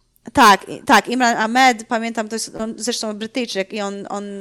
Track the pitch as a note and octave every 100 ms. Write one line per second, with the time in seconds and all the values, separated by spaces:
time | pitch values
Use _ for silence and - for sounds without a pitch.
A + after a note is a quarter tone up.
0 | _ _ - - A3+ G3 - - - A#3+
1 | - C4+ A#3+ F#3 A3 A#3+ C4 A3+ A3+ A#3
2 | A3+ A3+ G#3+ A3 - - A3 A3+ A3 A#3
3 | A3 G#3 A3 C4+ A#3 F#3+ F#3+ G#3+ G3+ G3+
4 | G3 G3+ G3+ G3